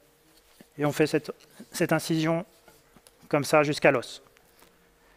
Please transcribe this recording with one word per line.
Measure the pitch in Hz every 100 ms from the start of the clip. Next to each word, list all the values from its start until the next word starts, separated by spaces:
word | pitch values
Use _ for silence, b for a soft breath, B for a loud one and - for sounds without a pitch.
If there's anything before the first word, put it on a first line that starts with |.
| _ _ _ _ _ _ - -
et | 147
on |
fait | 139 151
cette, | 156 - - - - -
cette | - 165
incision | 160 - 165 160 165 - _ - - _ - - _ -
comme | 151
ça | 139 156
jusqu'à | 147 147 160
l'os. | 131 - - - _ _ b b b b b b